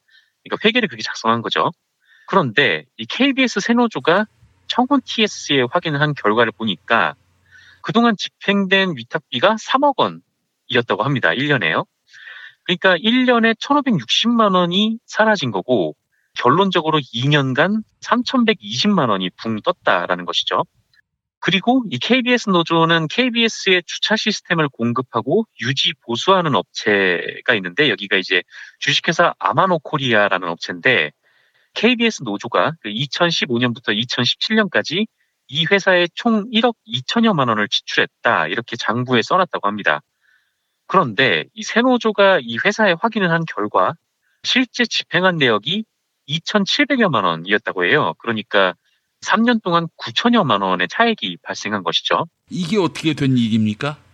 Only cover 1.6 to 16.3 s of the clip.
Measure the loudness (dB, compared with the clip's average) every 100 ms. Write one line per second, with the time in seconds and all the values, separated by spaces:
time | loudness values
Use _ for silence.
1.6 | -2 -4 _ _ _ _ -2 0 2 2
2.6 | 2 0 -6 -16 -12 0 0 2 0 0
3.6 | 0 2 2 0 0 0 0 _ _ _
4.6 | -4 -2 2 0 0 -2 -2 -2 -2 0
5.6 | 0 -2 -2 0 -2 0 0 2 0 0
6.6 | -6 -6 -2 0 0 -4 _ _ _ -20
7.6 | -20 _ -2 2 2 0 -6 -6 0 0
8.6 | 2 2 2 -2 -8 -10 -8 0 0 0
9.6 | -2 2 2 2 0 -2 -14 _ _ _
10.6 | -2 -2 0 0 0 0 0 0 0 0
11.6 | 0 -2 -4 _ _ -20 -20 -20 -20 -12
12.6 | -6 0 2 2 2 2 4 4 2 0
13.6 | 0 0 2 0 0 0 2 2 4 4
14.6 | 2 0 0 -2 -6 0 2 2 0 -4
15.6 | 0 0 0 -4 _ _ _